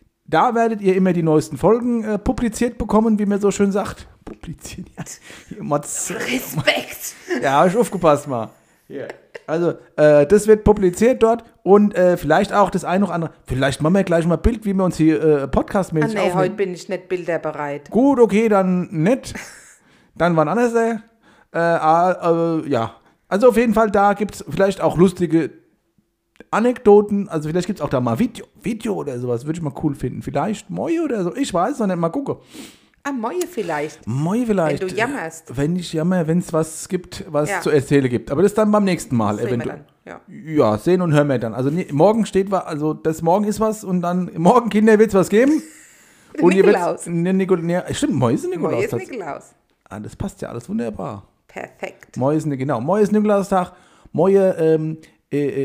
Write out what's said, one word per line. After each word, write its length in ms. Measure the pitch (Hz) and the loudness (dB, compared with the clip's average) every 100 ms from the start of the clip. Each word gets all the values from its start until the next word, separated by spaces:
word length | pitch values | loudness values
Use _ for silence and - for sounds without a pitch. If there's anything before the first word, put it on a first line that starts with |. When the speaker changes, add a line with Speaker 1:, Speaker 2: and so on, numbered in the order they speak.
| _ _ - | _ _ -2
Speaker 1:
da 280 | 156 240 | 2 2
werdet 260 | 233 233 214 | 2 0 0
ihr 160 | 190 185 | 0 2
immer 160 | 185 | 2
die 100 | 170 | 2
neuesten 340 | 160 156 151 131 | 2 2 0 0
Folgen, 480 | 175 233 240 233 | 2 2 0 -2
äh, 140 | 214 208 | -2 -4
publiziert 600 | - 208 240 - 240 - | -4 -2 -4 -2 -4 -4
bekommen, 400 | 214 214 226 214 | 0 2 2 2
wie 80 | 202 | 0
man 140 | 202 | 0
so 100 | 202 | 0
schön 200 | - 202 | 2 0
sagt. 360 | 196 - - - _ | 0 -6 -12 -20 _
Publiziert, 640 | - - - - - - - - | -20 -18 -16 -16 -16 -16 -16 -16
ja. 80 | - - - - - | -16 -16 -20 -20 -18
Hier, 140 | 208 | -12
Mats- 480 | 147 147 - - - | -4 -4 -4 -8 -8
Speaker 2:
Respekt. 1040 | - - 247 - 156 294 - - - - - - 285 | -8 -4 -6 -4 -4 -2 -4 -8 -14 -14 -16 -8 -4
Speaker 1:
Ja, 180 | 143 139 | 0 2
hab 80 | 180 | 2
ich 80 | 214 | 2
aufgepasst 500 | 220 185 170 143 147 | -2 0 2 2 -2
mal. 220 | 120 107 _ _ _ _ | -8 -8 _ _ _ _
Hier. 220 | 135 117 - _ - - | -14 -14 -18 _ -18 -8
Also, 280 | 165 170 - - - | -2 -2 -4 -8 2
äh, 300 | 151 147 143 | 6 6 6
das 200 | 208 214 | 4 6
wird 180 | 214 | 6
publiziert 580 | 208 208 180 175 226 220 | 6 4 2 4 2 4
dort 220 | 226 233 - _ | 2 2 -6 _
und, 320 | 175 208 208 | 4 6 6
äh, 220 | 175 180 175 | 4 2 2
vielleicht 340 | 147 165 208 | 2 2 2
auch 160 | 202 185 | 2 2
das 140 | 185 | 0
ein 180 | 147 185 | -2 0
oder 100 | 185 | 0
andere. 200 | 170 160 - - | -2 -6 -10 -8
Vielleicht 340 | 127 135 - | -2 -2 0
machen 120 | 156 | 2
wir 100 | 196 | 2
gleich 220 | 180 170 170 | 2 0 2
mal 100 | 160 | 2
Bild, 280 | - - 196 | 0 0 -2
wie 60 | |
wir 100 | 190 | -2
uns 120 | 180 - | -2 2
hier, 260 | 156 151 | 2 4
äh, 260 | 156 143 135 | 2 2 0
podcastmäßig 600 | 208 - 202 170 156 220 | -2 0 -4 -2 -2 -2
Speaker 2:
Ah, 40 | |
nee, 40 | 214 180 | 0 -2
Speaker 1:
aufnehmen. 80 | 180 | 0
Speaker 2:
heute 140 | 185 | -2
bin 180 | 208 185 | -2 -6
ich 140 | 170 - | -6 -10
nicht 200 | 180 - | -10 -6
bilderbereit. 840 | 180 170 160 156 147 147 143 - | -6 -4 -4 -6 -8 -8 -10 -2
Speaker 1:
Gut, 280 | 208 277 254 | 2 4 6
okay, 300 | 220 202 226 | 4 4 4
dann 400 | 196 185 180 175 | 4 2 0 -2
nicht. 440 | 156 175 247 - - - - - _ _ _ _ | 0 2 0 -4 -14 -16 -20 -20 _ _ _ _
Dann 220 | - 170 165 | -2 2 2
wann 120 | 151 | 2
anders, 260 | 214 240 | 0 0
ey. 220 | 233 226 226 - _ _ _ _ | 2 0 -2 -10 _ _ _ _
Äh, 60 | 165 | -2
ah, 1040 | 170 165 156 165 185 175 170 165 165 160 | 0 2 2 4 2 0 0 0 0 -2
äh, 40 | 156 | -2
ja. 280 | 123 113 - _ _ _ | -2 -2 -8 _ _ _
Also 200 | 190 254 | 4 4
auf 60 | 214 | 4
jeden 160 | 240 | 2
Fall, 160 | 214 226 | 2 2
da 220 | 202 202 | 2 2
gibt's 300 | 196 208 - - | 2 -4 -8 -8
vielleicht 320 | 180 196 190 | 0 0 0
auch 140 | 156 156 | -2 2
lustige 520 | 185 185 170 165 131 - _ _ _ _ _ _ _ _ - | 2 2 0 0 -2 -8 _ _ _ _ _ _ _ _ -6
Anekdoten. 800 | 185 240 240 208 208 208 202 190 | 0 0 2 6 6 6 -2 -4
Also 200 | 160 151 | -6 -4
vielleicht 180 | 180 175 | -4 -4
gibt's 160 | 202 | -6
auch 60 | 147 | -2
da 100 | 131 | -2
mal 180 | 123 113 | 0 0
Video, 280 | - - - _ | -2 -4 -20 _
Video 320 | 196 220 226 | -8 -6 -6
oder 240 | 175 143 123 | -6 -6 -6
sowas. 260 | 123 120 147 | -4 -4 -4
Würde 120 | 170 | -8
ich 40 | |
mal 100 | 151 - | -8 -4
cool 120 | 151 | -6
finden. 280 | 135 127 113 | -4 -8 -8
Vielleicht 480 | 131 139 185 208 - | -6 -4 -4 -6 -8
Moi 300 | 175 269 330 | -8 -4 -2
oder 200 | 311 226 | -2 -4
so. 100 | 175 254 | -4 -4
Ich 160 | 285 | -2
weiß 260 | 175 208 285 | 0 -2 -2
noch 60 | 202 | -2
nicht. 100 | 170 | -2
Mal 140 | 170 | -2
gucken. 260 | 285 269 - _ - - - _ _ | -4 -6 -10 _ -20 -20 -20 _ _
Speaker 2:
Ah, 80 | 277 | -8
Moi 220 | 262 226 359 349 | -6 -6 -6 -6
vielleicht. 580 | 240 170 147 156 - - | -8 -6 -6 -6 -10 -6
Speaker 1:
Moi 380 | 131 165 226 | -4 -2 -2
vielleicht. 380 | 233 196 156 143 | 0 0 0 -2
Speaker 2:
Wenn 60 | 185 | -4
du 60 | |
jammerst. 640 | 185 247 269 165 - - 123 | -4 -4 -4 -10 -14 -10 -4
Speaker 1:
Wenn 200 | 151 180 | -2 -2
ich 160 | 165 | -4
jammer, 340 | 160 170 185 156 | -2 0 0 0
wenn's 260 | 175 - | -2 0
was 360 | 160 160 - - | -4 -4 -8 -8
gibt, 360 | 180 - - 190 | -8 -8 -16 -6
was 200 | 147 151 | -4 -2
Speaker 2:
Ja. 120 | 185 | -2
Speaker 1:
zu 100 | 165 | 0
erzählen 380 | 147 123 143 127 | 0 2 2 2
gibt. 220 | 117 - | -2 -2
Aber 120 | 147 | 0
das 120 | 196 | 2
dann 160 | 220 214 | 2 2
beim 140 | 208 | 2
nächsten 320 | 196 170 - 120 | 2 -2 -2 -2
Mal 200 | 104 107 | 0 -2
Speaker 2:
Sehen 80 | |
wir 80 | 120 | -4
Speaker 1:
eventuell. 320 | 120 - 151 - _ | -4 -6 -12 -18 _
Speaker 2:
dann, 160 | - - - | -20 -20 -20
ja. 460 | 143 151 151 113 | -18 -4 0 2
Speaker 1:
Ja, 60 | 107 | 2
sehen 220 | 170 185 | 2 2
und 120 | 170 | 2
hören 160 | 147 147 | 2 2
wir 100 | 123 | 0
dann. 160 | 113 | -4
Also 160 | 120 135 | -4 -4
ne, 160 | 165 180 | -4 -4
morgen 340 | 143 190 226 196 | 2 4 2 0
steht 240 | 190 196 | -2 0
wa-, 80 | 185 | -4
also 340 | - 151 151 | -4 -4 -4
das 280 | 151 160 160 | -2 -4 -2
morgen 220 | 165 196 | 0 2
ist 160 | 208 208 | 0 -2
was 240 | 220 214 | -2 -4
und 180 | 190 180 | -4 -2
dann 280 | 175 180 175 170 | -2 -4 -4 2
morgen, 320 | 165 254 233 | 4 4 2
Kinder, 300 | 208 220 214 | 2 4 6
wird's 160 | 220 | 6
was 140 | 196 165 | 4 4
geben. 320 | 202 269 311 - - - _ | 4 4 2 -4 -18 -20 _
Speaker 2:
<laughs> 360 | _ _ _ - | _ _ _ 0
Der 80 | |
Speaker 1:
Und 100 | 180 | 4
ihr 100 | 190 202 | 6 4
Speaker 2:
Nikolaus. 220 | 202 170 | 4 0
Speaker 1:
wird's, 180 | 165 170 | -4 -4
ne, 260 | 170 180 | -2 0
Nikol-, 300 | 190 185 180 | 0 2 0
ne, 220 | 165 175 - | 0 -4 -4
stimmt, 220 | 131 302 | -4 -2
Moi 180 | 196 123 | 0 0
ist 100 | - | 0
ein 60 | 349 | -4
Nikolaus 220 | 370 - | -4 -4
Speaker 2:
Moi 100 | 190 | -2
ist 60 | 220 | -4
Speaker 1:
tatsächlich. 280 | - - 247 | -6 -8 -12
Speaker 2:
Nikolaus. 360 | 160 - - _ _ _ _ | -12 -14 -16 _ _ _ _
Speaker 1:
Ah, 120 | 101 | -14
das 140 | 113 | -14
passt 280 | - - - | -10 -12 -10
ja 80 | - | -12
alles 180 | 117 - | -12 -8
wunderbar. 540 | 220 233 208 170 101 - _ _ | -6 -6 -8 -12 -12 -18 _ _
Speaker 2:
Perfekt. 720 | - - _ 370 - - - | -16 -16 _ -16 -16 -16 -4
Speaker 1:
Moi 160 | 131 156 | -2 0
ist 100 | 156 | -2
ne, 100 | 131 | -4
genau. 220 | 131 120 | -4 -4
Moi 200 | 139 208 | -2 0
ist 120 | 208 | 2
Nikolaustag. 600 | 208 214 202 190 190 180 - _ _ - | 2 2 0 0 -2 -2 -10 _ _ -8
Moi, 200 | - 190 | 0 4
ähm, 640 | 196 190 170 160 160 156 156 - _ _ | 4 4 2 2 2 0 -8 -16 _ _
äh, 320 | 143 143 135 | -4 -2 -4